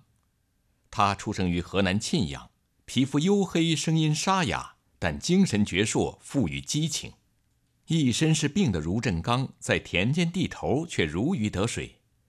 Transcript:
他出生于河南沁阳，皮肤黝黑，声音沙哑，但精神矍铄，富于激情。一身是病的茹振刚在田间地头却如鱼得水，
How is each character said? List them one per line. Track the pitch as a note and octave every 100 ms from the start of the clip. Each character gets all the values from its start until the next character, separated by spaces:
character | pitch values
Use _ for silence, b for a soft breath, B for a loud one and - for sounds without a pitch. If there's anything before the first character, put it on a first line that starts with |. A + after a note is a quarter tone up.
| _ _ _ _ _ _ _ _ _
他 | - G2+
出 | G2 -
生 | G2+ F2+
于 | F2
河 | - F#2
南 | F#2+ G2+
沁 | - E3+ D2+
阳， | C2 - _ _ _ -
皮 | - C3+
肤 | D3
黝 | F3+ G3+
黑， | F#3 E3+ E3 D3+
声 | - D#3+
音 | D#3 D#3
沙 | G3 F#3+ C#3
哑， | C2 - - _ -
但 | F2 D2
精 | - G3 F#3+
神 | G#2
矍 | G#2 F2+ A2
铄， | C#3 D#2 -
富 | - C#3 F2
于 | C#2
激 | C#2 D3+ D#3+
情。 | - C2+ - _ _ _ _ _ _ -
一 | D#3+ B2+
身 | G#2+ D#3+
是 | D#3 D3
病 | G3+ D#3+
的 | F2
茹 | D#2+ G#2+
振 | A#2+ E2+
刚 | A#2+ B2 C3+ -
在 | - F2+
田 | - F#2+ A#2
间 | D#3 E3+
地 | F3+ A2+
头 | - - B2+ -
却 | - E2
如 | E2 C#3 F3
鱼 | -
得 | - G#2
水， | - C2 - _ _